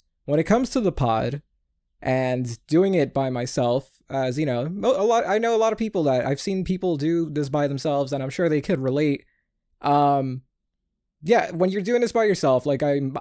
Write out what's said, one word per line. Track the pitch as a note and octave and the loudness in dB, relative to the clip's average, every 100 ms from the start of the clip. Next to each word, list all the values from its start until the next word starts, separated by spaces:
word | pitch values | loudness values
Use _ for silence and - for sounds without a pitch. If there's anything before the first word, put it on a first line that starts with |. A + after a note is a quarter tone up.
| _ _ - | _ _ -2
when | D3+ | 0
it | |
comes | D#3+ A3+ B3+ | 2 0 2
to | C4+ | 0
the | G3 | 0
pod | - A#2+ A2 A#2+ C#3+ - _ _ _ _ _ | 0 0 2 0 -4 -12 _ _ _ _ _
and | - C3 C3 B2+ B2 A#2+ - | -2 0 0 -2 -4 -8 0
doing | D#3 G3 | 2 4
it | F#3 C#3+ | 2 0
by | C#3 C3+ | 0 -2
myself, | B2 B2 - B2 B2+ - - _ | -4 -4 -2 0 0 -4 -20 _
as, | C3+ B2+ C3 | -4 -2 -2
you | |
know, | D3+ A#2+ D3 | -2 -2 -4
mo-, | G3 G#3+ | -2 0
a | B3+ | 2
lot, | G#3 A#3 - | 2 2 2
I | G#3 | 0
know | A#3 A3+ | 2 2
a | |
lot | A3 | 0
of | G#3+ | 0
people | A3 G3 | -4 0
that, | D3+ B2+ B2+ | 0 0 0
I've | C#3+ | -4
seen | - F#3+ | -4 -4
people | F3 F#3 F#3 D3+ | -2 -2 -2 -2
do | D3+ E3+ D#3+ | 0 -2 -2
this | D3 C#3 | -4 -2
by | D3 C#3+ | -2 -2
themselves, | C#3 D#3 C#3+ C3 | -2 -2 -2 -2
and | C#3 | -4
I'm | C3 | -4
sure | - E3+ | -2 0
they | D3+ | 0
could | C#3 D#3+ | 0 -2
relate. | C3 C#3 D3+ C#3 - _ _ _ _ _ | 0 0 0 -2 -8 _ _ _ _ _
Um, | D3 D3 C#3+ C#3 C3+ C3 - _ _ _ _ _ _ _ | 2 4 4 2 -2 -8 -12 _ _ _ _ _ _ _
yeah, | D3+ A#3 - | 2 2 2
when | E3 F#3 | 0 0
you're | G3 | 0
doing | F#3 A#3+ | 0 0
this | A#3+ | 2
by | A#3 | 2
yourself, | G#3+ F#3 D3 B2+ D3+ | 2 2 2 2 2
like, | C3+ | 0
I'm, | D3 C#3+ C3+ C3+ | 0 0 -2 -4